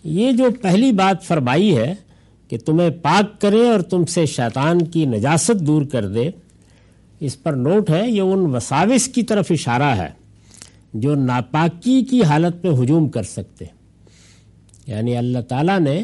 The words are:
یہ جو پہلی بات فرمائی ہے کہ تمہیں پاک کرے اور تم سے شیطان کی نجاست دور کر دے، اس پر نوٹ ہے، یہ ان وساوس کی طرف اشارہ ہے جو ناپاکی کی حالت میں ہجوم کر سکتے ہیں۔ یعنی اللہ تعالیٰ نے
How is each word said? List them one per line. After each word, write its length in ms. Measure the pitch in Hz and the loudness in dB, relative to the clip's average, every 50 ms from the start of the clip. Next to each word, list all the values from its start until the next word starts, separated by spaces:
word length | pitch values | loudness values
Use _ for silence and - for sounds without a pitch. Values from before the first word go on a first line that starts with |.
| - | -6
یہ 280 | 160 151 180 226 269 | -4 -2 0 0 2
جو 180 | 262 226 262 247 220 - | 2 2 2 2 0 0
پہلی 300 | - 185 170 208 254 269 | 0 2 2 4 4 4
بات 320 | 220 190 190 190 190 - - | 2 2 2 2 0 -2 -2
فرمائی 500 | - 175 156 127 123 127 160 202 220 165 | -2 -2 0 0 0 2 2 4 4 2
ہے 160 | 117 110 143 190 - - _ - _ _ _ _ _ _ _ | 2 0 -2 -4 -10 -14 _ -20 _ _ _ _ _ _ _
کہ 60 | 131 | -10
تمہیں 320 | 113 - 165 156 170 175 170 135 170 | -6 -2 0 0 2 2 0 -2 -2
پاک 380 | - 143 170 202 208 208 - - | 0 2 2 2 2 0 -4 -2
کرے 260 | - 202 202 220 240 240 | 0 2 4 4 4 4
اور 100 | 226 202 165 - | 2 0 0 0
تم 140 | 190 180 170 | 0 0 0
سے 200 | - - 180 160 | 0 0 0 0
شیطان 560 | 135 - - 123 117 - 131 139 160 175 175 170 | 0 0 -2 -4 -2 -2 -2 0 2 2 0 0
کی 200 | 160 170 165 156 | 0 -2 -2 0
نجاست 600 | 135 117 104 104 139 165 165 - - 233 196 156 | 0 0 0 0 0 0 0 2 0 0 0 2
دور 180 | 143 151 156 139 135 | 0 0 0 0 -2
کر 160 | - 120 101 | -4 -4 -4
دے، 220 | 95 101 113 123 165 202 - _ _ _ _ _ _ _ _ _ _ _ _ _ _ _ - | -2 -2 -2 -2 -2 -6 -10 _ _ _ _ _ _ _ _ _ _ _ _ _ _ _ -8
اس 200 | 156 131 - - _ | -8 -8 -8 -6 _
پر 100 | 165 147 | -4 -4
نوٹ 340 | 131 123 143 185 214 202 - | -2 0 2 2 2 2 2
ہے، 140 | 156 170 214 254 | 0 0 0 -2
یہ 120 | 226 202 | -2 0
ان 240 | 190 185 190 196 185 156 127 | 0 0 0 0 0 0 -2
وساوس 520 | 120 - - 135 147 180 214 269 240 - | -4 -4 -2 0 0 2 2 2 0 0
کی 160 | - - 247 214 | 0 -4 -4 -2
طرف 280 | - 220 208 160 - | 0 -2 -2 0 0
اشارہ 380 | 175 143 - 131 120 123 143 143 123 | -2 -2 -2 -2 0 0 0 0 0
ہے 120 | 98 85 71 - _ - - - - _ - - - - - _ - _ _ - | -2 -4 -8 -12 _ -20 -20 -20 -20 _ -20 -20 -20 -20 -20 _ -20 _ _ -8
جو 220 | 110 110 143 147 | -4 -2 -2 0
ناپاکی 840 | 143 131 127 123 127 120 - - 151 165 165 165 170 - 240 262 262 240 - | 0 0 0 0 -2 -4 -2 -2 0 0 0 -2 -4 -2 0 2 2 2 2
کی 120 | 240 247 220 | 2 2 4
حالت 400 | 151 143 156 170 175 170 175 - | 4 4 2 2 0 -2 -2 -2
میں 80 | 185 151 | 0 0
ہجوم 360 | 123 123 120 156 165 156 120 | 2 2 2 2 2 2 0
کر 140 | - 117 98 | -2 -6 -8
سکتے 420 | - - 110 90 - _ _ 90 | -8 -10 -12 -12 -12 _ _ -20
ہیں۔ 100 | 92 _ _ _ _ _ _ _ _ _ _ - - - _ _ - _ - _ _ - - - | -20 _ _ _ _ _ _ _ _ _ _ -20 -20 -20 _ _ -20 _ -20 _ _ -20 -20 -14
یعنی 300 | - 104 107 113 120 120 | -10 -6 -4 -4 -2 -2
اللہ 240 | 120 120 123 123 123 117 | -2 -2 -2 -4 -4 -6
تعالیٰ 320 | - 127 131 151 180 196 190 | -4 -4 -2 0 0 0 0
نے 220 | 160 135 139 180 | 0 0 0 -2